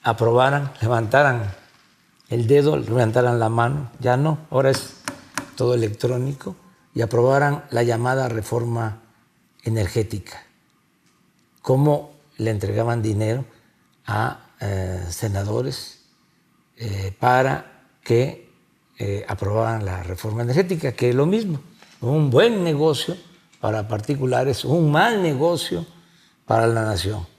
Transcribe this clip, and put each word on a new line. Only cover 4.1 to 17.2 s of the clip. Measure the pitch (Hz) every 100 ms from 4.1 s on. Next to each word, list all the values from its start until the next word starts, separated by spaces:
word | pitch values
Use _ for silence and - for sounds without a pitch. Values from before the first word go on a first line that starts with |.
| 123
no, | 151 151 -
ahora | 131 135
es | 131 - - - - - - - -
todo | 123
electrónico, | 123 110 107 120 127 131 139 - - - _ _ -
y |
aprobaran | 113 120 123 139 143 143 -
la | 120
llamada | 120 113 123 131 127
reforma | 113 104 117 117 117 113 107 _ _ _ _ _ _
energética. | - 113 92 117 104 101 - - - _ _ _ _ _ _ _ _ _ _ _
Cómo | - 131 147 143 - - _ -
le | 110
entregaban | 107 98 104 117 117
dinero | 107 104 110 123 131 _ _ _ _ _ -
a, | 107 117 - _ _
eh, | 104 95 92 92 90
senadores, | 87 107 98 101 113 131 131 - - _ _ _ _ _ _ _ _
eh, | 113 98 95
para | 95